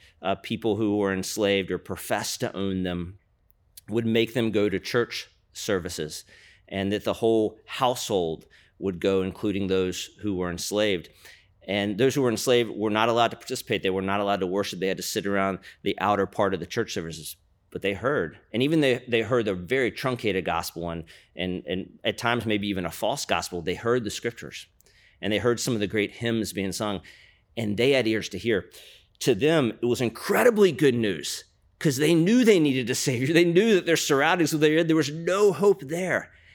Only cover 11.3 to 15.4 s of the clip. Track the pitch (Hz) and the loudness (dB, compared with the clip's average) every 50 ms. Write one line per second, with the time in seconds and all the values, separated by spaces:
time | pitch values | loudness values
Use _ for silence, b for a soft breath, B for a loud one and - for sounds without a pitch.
11.3 | B B B B B B _ - 98 104 101 104 101 92 131 131 123 147 131 123 | B B B B B B _ -4 -2 -2 0 0 0 2 2 2 2 2 2 0
12.3 | 110 104 - 135 123 120 120 104 - - 104 110 104 107 110 120 113 117 117 110 | 0 0 2 2 4 4 2 0 -2 -4 -2 0 2 2 2 2 4 4 2 2
13.3 | - - - - 127 120 - - 110 92 - 95 95 95 95 98 98 101 101 101 | 0 -4 -10 -8 -8 -8 -4 -2 -2 0 0 0 0 0 0 0 0 0 0 0
14.3 | 101 95 95 90 92 101 98 - - 87 90 95 92 85 92 - - 107 90 101 | 0 0 0 0 0 0 -2 -2 -4 -4 -2 -2 -2 -4 -6 -6 -4 -4 -2 0
15.3 | 101 98 | 0 0